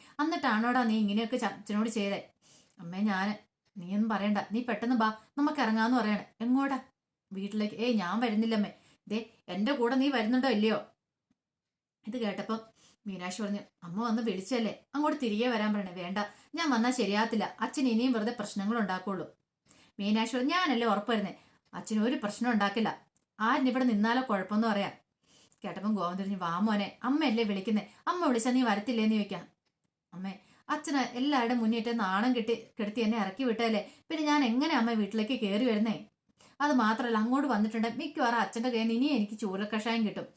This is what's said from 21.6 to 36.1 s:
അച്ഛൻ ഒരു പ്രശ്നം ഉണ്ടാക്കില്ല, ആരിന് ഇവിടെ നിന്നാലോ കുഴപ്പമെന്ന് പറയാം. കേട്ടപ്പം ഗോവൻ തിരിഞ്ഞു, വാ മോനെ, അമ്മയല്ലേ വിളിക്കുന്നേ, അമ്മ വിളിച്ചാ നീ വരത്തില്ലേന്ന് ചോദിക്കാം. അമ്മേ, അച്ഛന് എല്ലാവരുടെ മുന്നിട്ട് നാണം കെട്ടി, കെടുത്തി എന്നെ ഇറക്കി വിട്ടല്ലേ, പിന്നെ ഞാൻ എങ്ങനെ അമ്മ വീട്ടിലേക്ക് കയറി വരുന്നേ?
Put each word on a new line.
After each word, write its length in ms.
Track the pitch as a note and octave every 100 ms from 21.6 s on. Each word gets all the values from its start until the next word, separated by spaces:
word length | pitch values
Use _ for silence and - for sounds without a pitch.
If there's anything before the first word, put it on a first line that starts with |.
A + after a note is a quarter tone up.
| _
അച്ഛൻ 240 | - - G#3+
ഒരു 120 | A3 D4
പ്രശ്നം 340 | D#4 - A#3+
ഉണ്ടാക്കില്ല, 380 | A3 G3+ A3+ F#3+ - _ _ _ -
ആരിന് 300 | A3 C#4+ C4
ഇവിടെ 160 | B3 B3+
നിന്നാലോ 360 | G#3 A3 B3
കുഴപ്പമെന്ന് 460 | B3+ G3 F#3+ G#3 A3+
പറയാം. 260 | G3+ F#3 - _ _ _ - _ _
കേട്ടപ്പം 320 | G3 E3+ G#3 G3+
ഗോവൻ 200 | F3 F#3+
തിരിഞ്ഞു, 200 | G3 F#3+
വാ 140 | E3+ F3
മോനെ, 280 | A3 G#3 G3 -
അമ്മയല്ലേ 400 | B3 D4 C#4+ A3
വിളിക്കുന്നേ, 400 | G#3+ F#3+ F#3+ G#3 - - -
അമ്മ 140 | F4+ D#4+
വിളിച്ചാ 260 | A#3 B3+
നീ 100 | B3+
വരത്തില്ലേന്ന് 540 | A#3+ G#3 G#3+ A3+ A3 A3
ചോദിക്കാം. 280 | G3 F3+ - _ _ _ _ _ _
അമ്മേ, 200 | F3 F#3+ F#3 _ _ -
അച്ഛന് 320 | D4+ D#4 C#4 B3 B3
എല്ലാവരുടെ 380 | C#4+ C#4 A#3 B3
മുന്നിട്ട് 360 | A3 A#3 A3+ A#3
നാണം 320 | F#3+ F#3+ B3 A#3+
കെട്ടി, 200 | G#3+ - - -
കെടുത്തി 220 | G#3 B3
എന്നെ 160 | G#3+ A3+
ഇറക്കി 260 | F#3+ F#3+
വിട്ടല്ലേ, 380 | C4 A3 A#3 G#3 - - -
പിന്നെ 160 | D#4+
ഞാൻ 200 | D4+ D4 B3
എങ്ങനെ 280 | A#3+ D#4+ C#4
അമ്മ 160 | A#3
വീട്ടിലേക്ക് 440 | A3+ G3+ A3 G#3+ B3
കയറി 240 | G3+ G#3 B3+
വരുന്നേ? 320 | G#3 A3+ F3+ -